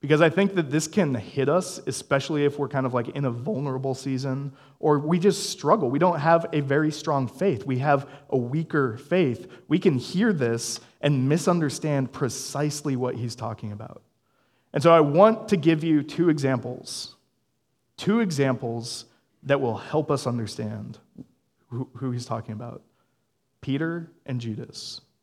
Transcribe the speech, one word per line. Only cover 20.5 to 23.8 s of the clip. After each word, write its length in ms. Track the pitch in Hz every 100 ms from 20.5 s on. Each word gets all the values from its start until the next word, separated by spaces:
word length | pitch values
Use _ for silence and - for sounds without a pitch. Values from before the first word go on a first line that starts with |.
| - 110 107 107 - _ - - _ _ _ _
who, 180 | 120 127
who 180 | - 135
he's 140 | 120 120
talking 280 | 113 117
about, 300 | 110 120 - _ _ _ _ _ _ _ _
Peter 500 | - 135